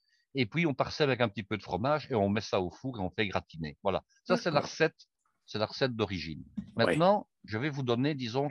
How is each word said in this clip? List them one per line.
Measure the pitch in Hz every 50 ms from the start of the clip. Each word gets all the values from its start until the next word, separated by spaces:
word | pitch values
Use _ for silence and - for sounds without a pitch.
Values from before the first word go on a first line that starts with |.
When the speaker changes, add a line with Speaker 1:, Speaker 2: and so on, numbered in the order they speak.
| _ _ _ _ _ _ -
Speaker 1:
et | 135 127 104
puis | - 160 175
on | 156 131
parsème | - 135 120 - - 151 139
avec | 127 110
un | 123 117
petit | - - 107
peu | - 110 101
de |
fromage | - - 87 90 117 139 151 151 - -
et | 131
on | 107 101 101
met | 101 110
ça | - - - 101
au | 92 87
four | - - - 135 123 101
et |
on | 92 90
fait | - - 110 95
gratiner. | - 87 - - - 80 80 76 73 - -
Voilà, | 98 92 82 - _ _ _ _
ça | - 180 -
c'est | - 180
la | 151 143
Speaker 2:
D'accord. | 139 -
Speaker 1:
recette, | - - 160 160 - _ - _ _ _ _ _ _ _ _
c'est | - - 107
la | 110 -
recette | - - 139 127 120
d'origine. | 110 107 92 95 85 80 82 76 69 65 - - - - - -
Speaker 2:
Ouais. | 113 117
Speaker 1:
Maintenant, | - 85 151 170 190 208 208 - - _ _ -
je | 98 104 107
vais | 131 156
vous | 139 143 135
donner, | 120 117 117 135 151 156
disons, | 135 127 113 110 135 143 147